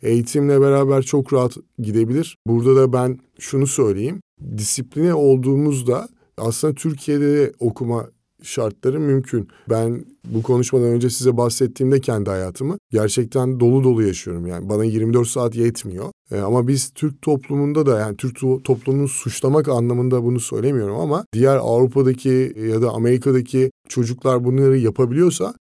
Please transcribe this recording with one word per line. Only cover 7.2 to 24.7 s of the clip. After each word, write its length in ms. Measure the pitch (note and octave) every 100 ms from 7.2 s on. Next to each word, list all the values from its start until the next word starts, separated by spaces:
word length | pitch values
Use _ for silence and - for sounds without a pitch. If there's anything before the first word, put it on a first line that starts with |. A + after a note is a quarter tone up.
| C#3+ D3
de 160 | C#3 -
okuma 460 | A#2+ - A#2 A#2 A2+ _ _ _
şartları 580 | - - A2 - C3 D3+
mümkün. 480 | D3 C3+ - A#2 G2 _ -
Ben 340 | A2+ A#2 A#2+ - -
bu 180 | A#2 A2+
konuşmadan 440 | A2+ B2 B2 C3 A#2+
önce 220 | A#2+ B2
size 260 | - C3 A#2+
bahsettiğimde 640 | A#2+ - B2+ - C3 C#3
kendi 300 | C3 G#2+ G2+
hayatımı, 480 | F#2+ F#2 F2+ C#3 G3 _
gerçekten 680 | A2 G#2+ - A2+ C3 B2+ B2+
dolu 240 | A#2+ C3
dolu 180 | C3 A2+
yaşıyorum. 440 | G#2 F2+ F2+ E2+ F2
Yani 220 | F2 F#2+
bana 160 | G#2+
yirmi 300 | A2+ A2 A2+
dört 140 | A#2+ A#2
saat 280 | C3 A#2+ A#2
yetmiyor. 480 | A#2 A#2 G2+ F2+ D3 - _
E, 80 | G2+
ama 300 | G2 B2 B2
biz 220 | C3+ -
Türk 320 | - D#3 C#3
toplumunda 640 | D#3 C#3 - C#3+ C#3+ D3+ C#3+
da, 140 | A2
yani 160 | G#2+ G2+
Türk 200 | C3 A#2+
to-, 260 | C3 C3
toplumunu 460 | - A#2 C3+ C#3 C#3
suçlamak 600 | - A#2 - C3+ D3+ D3
anlamında 560 | B2 A#2+ B2 B2+ B2
bunu 160 | A#2+ B2
söylemiyorum 560 | - A2+ B2+ C3 G2+ A#2
ama 280 | D#3 E3 -
diğer 240 | A2 C3+ C3+
Avrupa'daki 1000 | A#2 A#2 B2+ C#3 C3 B2+ C3+ B2+ C3 A2 A2
ya 120 | A2
da 80 | A#2+
Amerika'daki 800 | A2+ A#2 B2+ C#3+ B2+ A#2+ C3 C3 - -
çocuklar 560 | B2+ A#2 B2 C3+ B2
bunları 340 | B2 C3 C3+